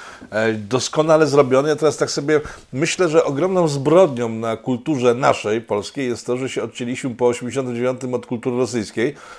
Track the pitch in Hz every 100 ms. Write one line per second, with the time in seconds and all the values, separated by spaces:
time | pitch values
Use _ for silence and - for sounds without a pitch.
0 | - - - 104 113 110 101 127 - -
1 | 156 156 151 143 131 131 147 147 156 147
2 | 143 - 143 151 147 - - 127 160 -
3 | 175 156 - 139 185 185 165 143 135 170
4 | 185 120 120 110 113 110 - 123 160 143
5 | 123 117 139 123 104 110 113 104 98 -
6 | 127 113 - 123 131 - 117 - 123 127
7 | 139 113 123 120 123 120 127 117 123 127
8 | 127 123 - 120 131 123 123 117 101 -
9 | 127 147 -